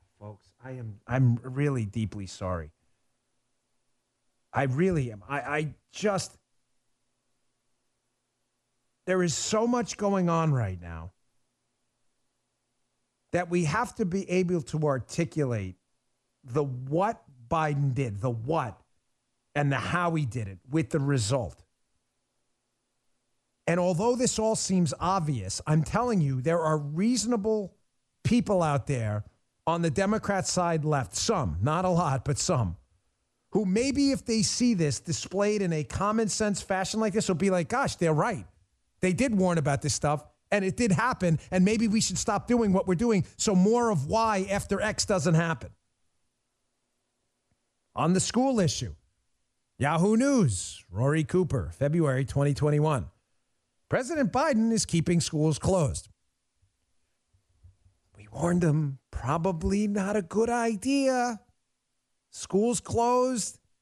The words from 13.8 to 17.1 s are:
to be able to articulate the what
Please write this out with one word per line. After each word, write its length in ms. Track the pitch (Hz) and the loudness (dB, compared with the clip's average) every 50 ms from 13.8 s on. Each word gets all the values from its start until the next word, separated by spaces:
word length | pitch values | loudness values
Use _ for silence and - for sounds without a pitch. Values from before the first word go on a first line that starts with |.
| 247 - - | 0 -2 -2
to 100 | - 220 | -4 -2
be 220 | 170 175 196 - - | -2 -2 -4 -2 0
able 320 | 180 185 185 170 180 165 | 0 0 0 2 0 -2
to 260 | - - - 156 151 147 | -4 -4 -4 -2 0 0
articulate 880 | 135 127 - - - - 170 - - 156 143 127 117 107 95 92 - _ _ _ _ _ _ _ _ _ _ _ _ _ - | 0 -2 -4 -6 -4 -4 -4 -2 -2 -2 -2 0 -2 -2 -4 -6 -10 _ _ _ _ _ _ _ _ _ _ _ _ _ -12
the 180 | 127 117 151 143 | -4 -2 -2 -2
what 580 | 135 127 123 131 135 147 170 196 220 | -2 -4 -8 -6 -4 -2 0 0 0